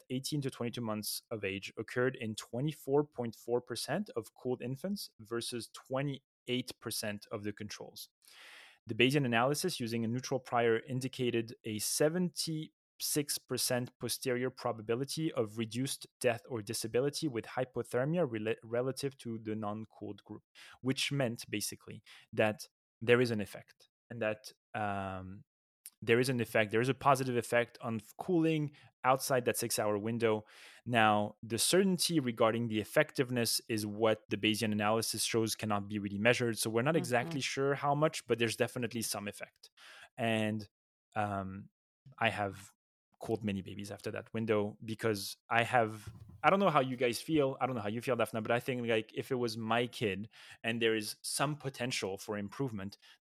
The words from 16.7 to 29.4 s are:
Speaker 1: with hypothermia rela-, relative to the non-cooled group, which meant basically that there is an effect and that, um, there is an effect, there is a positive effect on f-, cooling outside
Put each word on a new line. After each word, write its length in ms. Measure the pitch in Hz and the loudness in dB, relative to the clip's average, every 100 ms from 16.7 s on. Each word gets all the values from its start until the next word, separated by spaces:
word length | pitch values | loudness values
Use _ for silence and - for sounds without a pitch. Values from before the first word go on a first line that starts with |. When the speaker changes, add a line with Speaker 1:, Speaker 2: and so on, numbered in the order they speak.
| 113 113 117 143 - 156 | -6 -2 0 0 0 -4
Speaker 1:
with 200 | 113 - | -4 -6
hypothermia 840 | - 131 123 113 123 139 175 147 | -6 -6 -6 -4 -2 0 0 0
rela-, 280 | 113 107 - | -2 -2 -4
relative 540 | 110 117 131 131 139 139 | -4 -2 -2 -2 -6 -6
to 200 | 120 113 | -8 -8
the 120 | 107 | -6
non-cooled 680 | 107 104 107 110 - 104 101 | -4 -4 -6 -10 -12 -12 -12
group, 180 | - 104 _ - - - | -14 -16 _ -20 -20 -4
which 280 | 127 131 - | -2 0 0
meant 340 | 143 123 120 - | 0 -2 -4 -6
basically 540 | 107 - 113 - 107 - - _ | -4 -4 -8 -14 -18 -18 -20 _
that 340 | 113 110 107 - _ _ _ | 2 2 0 -10 _ _ _
there 220 | 113 120 | 6 6
is 80 | 123 | 6
an 100 | 110 | 0
effect 480 | 98 - - _ _ _ - | -4 -10 -18 _ _ _ -14
and 100 | 117 | -4
that, 320 | 107 107 - - _ | -2 -4 -10 -20 _
um, 680 | 113 104 98 98 95 92 101 - _ _ _ - - | -6 -4 -2 -4 -6 -10 -14 -20 _ _ _ -20 -2
there 160 | 107 117 | 6 6
is 120 | 127 | 6
an 100 | 123 | 2
effect, 300 | 110 113 107 | 2 4 4
there 100 | 110 | 4
is 80 | 127 | 4
a 60 | |
positive 420 | 135 139 135 131 120 | 4 6 6 4 0
effect 400 | - 120 120 - | 2 2 2 -4
on 140 | 120 113 | -6 -6
f-, 180 | - - | -6 -8
cooling 540 | - 175 160 156 147 - - _ | 0 4 4 2 -2 -6 -20 _
outside 400 | 127 127 - 131 | 4 6 4 2